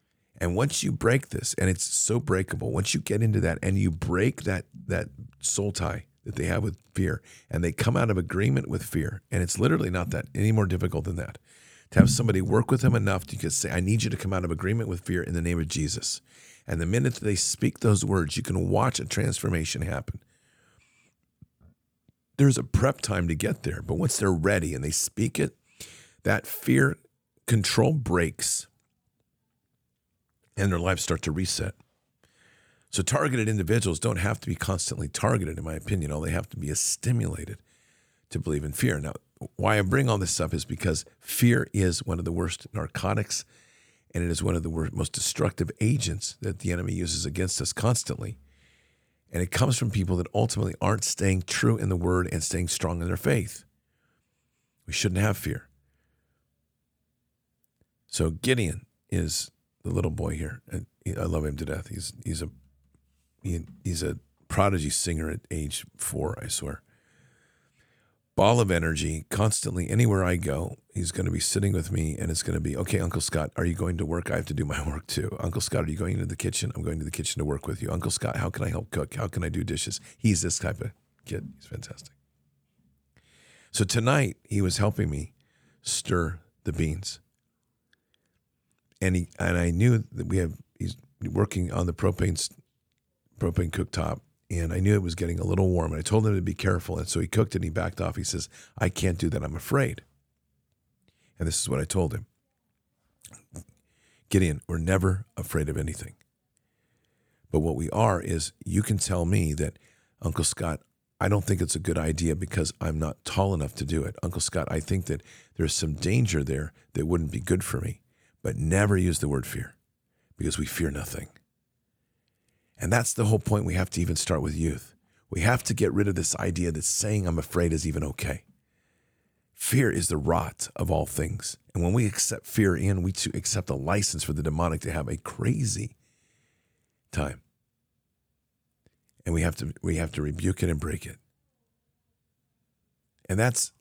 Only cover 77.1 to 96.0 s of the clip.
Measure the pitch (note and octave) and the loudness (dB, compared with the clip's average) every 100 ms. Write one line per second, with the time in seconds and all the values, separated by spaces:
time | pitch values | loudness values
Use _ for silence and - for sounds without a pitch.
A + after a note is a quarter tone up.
77.1 | - - - D2 C#2+ - E2+ - F2+ - | -6 -6 -4 -2 -2 -4 -6 -4 -4 -2
78.1 | - - - - - - D#2+ - - D2 | -2 -2 -2 -4 -2 -4 -4 -4 -4 -4
79.1 | - G#2+ - E2+ E2 G2 - - - - | -4 -4 -2 -2 -2 -2 -4 -4 -8 -12
80.1 | - A2+ F#2 F2+ - - - A2 - _ | 0 2 4 2 -2 -2 -4 -8 -10 _
81.1 | _ - - - - - - - - - | _ -10 -8 -8 -14 -16 -14 -14 -16 -20
82.1 | - _ _ _ _ _ _ _ _ _ | -20 _ _ _ _ _ _ _ _ _
83.1 | _ _ _ _ - _ - G2+ A#2+ A#2 | _ _ _ _ -20 _ 0 0 2 4
84.1 | D3 A#2+ - _ G2+ F#2+ - G2+ - F2 | 4 2 -2 _ 0 2 4 2 2 0
85.1 | D2 D2+ - _ _ _ _ - - - | -2 -6 -12 _ _ _ _ -6 -6 0
86.1 | F2+ D#2+ F2 - _ - D#2 D#2+ E2+ G2 | 0 0 -4 -14 _ -6 -2 -2 -2 -8
87.1 | - _ _ _ _ _ _ _ _ _ | -12 _ _ _ _ _ _ _ _ _
88.1 | _ _ _ _ _ _ _ _ _ F#2+ | _ _ _ _ _ _ _ _ _ 2
89.1 | F2+ E2+ - F2+ F2 F2 E2+ A#2+ A#2 - | 2 0 -2 0 2 2 4 6 4 2
90.1 | - E2+ F#2 E2 - - _ - - - | -6 -2 0 0 -4 -14 _ -6 -6 -14
91.1 | _ - F#2+ G2+ F#2+ F2 F2 F2+ E2 F#2 | _ -4 0 0 0 -2 0 -2 0 0
92.1 | F2+ - D#2+ - - _ _ _ _ _ | 2 0 0 -4 -8 _ _ _ _ _
93.1 | _ _ - F2 E2 F2 - - - D#2 | _ _ -4 0 2 0 -2 -4 -2 -2
94.1 | - - _ _ F2+ E2 F2 F#2+ G#2 F2+ | -4 -8 _ _ -2 0 2 4 4 2
95.1 | E2 F2 E2+ F2+ F#2 F#2+ F2+ E2 D#2+ | -2 -2 -2 2 4 4 4 2 -2